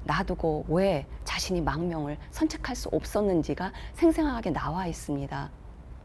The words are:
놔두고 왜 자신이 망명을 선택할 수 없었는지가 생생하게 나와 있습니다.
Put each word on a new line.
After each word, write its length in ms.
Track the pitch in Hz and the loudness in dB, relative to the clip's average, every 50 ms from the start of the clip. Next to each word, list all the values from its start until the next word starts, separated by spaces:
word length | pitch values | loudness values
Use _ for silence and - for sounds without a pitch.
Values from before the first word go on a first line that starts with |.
| - | -2
놔두고 600 | - 151 170 185 - 175 - - 160 151 151 160 - | 0 0 0 2 0 -2 0 0 0 0 0 0 2
왜 360 | 156 180 196 196 170 135 147 - - - - | 4 6 6 6 4 2 0 -4 -8 -8 -6
자신이 360 | - - - - - 185 175 | -4 -4 -2 -2 0 0 2
망명을 560 | 151 143 135 156 175 175 165 156 147 147 147 - - - | 2 2 0 0 0 0 0 -2 -2 -4 -4 -6 -8 -8
선택할 460 | - - 320 311 - - - - 247 | -2 0 2 2 0 0 -4 -4 -4
수 100 | - - - - | -4 -2 0 0
없었는지가 800 | 156 - - - 208 214 196 180 160 151 - 143 - 180 208 - - - - - | 0 0 0 0 2 4 4 4 4 2 2 0 -2 -2 -4 -6 -8 -12 -8 0
생생하게 560 | - 339 320 320 330 311 285 254 233 220 185 | 4 6 6 6 6 4 2 2 0 0 0
나와 360 | 143 - - 143 160 185 190 | -2 0 -2 -2 -2 -2 -2
있습니다. 600 | 170 156 - - - 143 139 139 135 139 139 147 - - - - - - - - - - - | -2 -4 -4 -4 -4 -2 -2 -2 -4 -4 -6 -6 -8 -10 -14 -16 -16 -16 -16 -16 -14 -16 -16